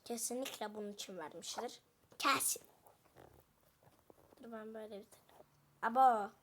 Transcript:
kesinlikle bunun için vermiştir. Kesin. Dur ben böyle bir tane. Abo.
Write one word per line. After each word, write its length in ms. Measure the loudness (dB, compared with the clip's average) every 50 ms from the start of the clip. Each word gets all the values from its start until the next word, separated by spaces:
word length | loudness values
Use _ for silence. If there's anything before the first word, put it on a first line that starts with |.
| -12
kesinlikle 680 | -10 -8 -6 -4 -4 -4 -4 -6 -6 -8 -8 -8 -8 -8
bunun 180 | -8 -10 -10 -10
için 260 | -10 -12 -12 -10 -10
vermiştir. 600 | -10 -10 -12 -12 -10 -8 -8 -6 -6 -8 -10 -12 -18 _ _ _ _ _ -8 0
Kesin. 440 | 2 2 2 2 2 0 -2 -4 -6 -14 -20 -20 _ -20 -20 _ _ _ _ -20 -20 -20 -20 -20 -20 _ _ _ _ _ _ _ _ -20 -20 -20 _ -20 -20 -20 -20 -20 -20 -20 -16
Dur 100 | -14 -14
ben 220 | -12 -12 -12 -12
böyle 260 | -12 -12 -12 -14 -14
bir 60 | -16 -18
tane. 840 | -20 -20 -20 -20 -20 -20 -20 -20 _ _ _ _ _ _ -2 4 8
Abo. 360 | 10 10 10 8 6 2 -2 -8 -12